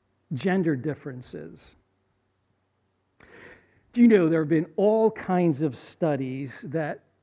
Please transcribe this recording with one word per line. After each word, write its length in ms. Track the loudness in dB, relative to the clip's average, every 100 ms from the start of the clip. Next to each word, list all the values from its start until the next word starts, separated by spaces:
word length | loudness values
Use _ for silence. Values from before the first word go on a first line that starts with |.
| _ _ _
gender 440 | -4 -2 0 0 -2
differences. 1000 | -4 -8 -12 -14 -14 -16 -16 -18 -20 _ _ _ _ _ _ _ _ _ _ _ _ _ _ _ -20 -20 -20 -20 _ _ _
Do 100 | 4
you 60 | 6
know 220 | 8 4
there 120 | 2
have 80 | 2
been 220 | 0 0 0
all 340 | 2 2 0
kinds 540 | -2 -2 2 2 2
of 120 | -2 -4
studies 840 | -12 -4 -2 -2 -4 -8 -10 -12
that 440 | -10 -6 -6 -10 _ _